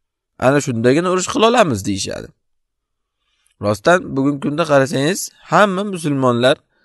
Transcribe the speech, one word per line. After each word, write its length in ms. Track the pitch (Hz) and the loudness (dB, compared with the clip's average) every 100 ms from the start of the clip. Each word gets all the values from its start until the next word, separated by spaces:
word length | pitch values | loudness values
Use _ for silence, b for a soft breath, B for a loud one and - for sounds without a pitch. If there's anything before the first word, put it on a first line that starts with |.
| _ _ _ - | _ _ _ -2
ana 180 | 123 143 | 0 0
shundagina 480 | 139 113 120 143 180 | 0 0 2 2 0
urush 180 | 185 175 | -2 -2
qila 180 | 294 220 | 0 2
olamiz", 340 | 247 185 107 | 4 2 0
deyishadi. 440 | 95 98 - - - _ _ _ _ _ _ _ _ _ _ _ _ _ | -4 -6 -6 -10 -14 _ _ _ _ _ _ _ _ _ _ _ _ _
Rostdan 380 | 104 107 165 185 - | -4 0 2 2 0
bugungi 300 | 135 139 143 | -2 -2 -2
kunda 240 | - 147 | -4 -4
qarasangiz, 560 | 160 143 131 135 147 202 - - | 2 2 2 0 -2 -4 -8 -16
hamma 420 | - 165 208 185 | -2 2 2 0
musulmonlar, 720 | 208 185 156 139 127 120 127 156 _ _ | -6 -6 -4 0 0 2 2 0 _ _